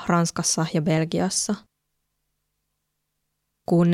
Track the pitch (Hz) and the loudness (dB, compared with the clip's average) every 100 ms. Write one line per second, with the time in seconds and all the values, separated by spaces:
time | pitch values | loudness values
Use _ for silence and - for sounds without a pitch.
0 | - 175 170 - 175 - 160 165 156 160 | 0 0 0 -2 -4 -2 -2 -2 0 0
1 | 160 170 180 - - 208 - _ _ _ | 0 -2 -2 -2 -4 -6 -10 _ _ _
2 | _ _ _ _ _ _ _ _ _ _ | _ _ _ _ _ _ _ _ _ _
3 | _ _ _ _ _ _ - 170 170 | _ _ _ _ _ _ 0 2 4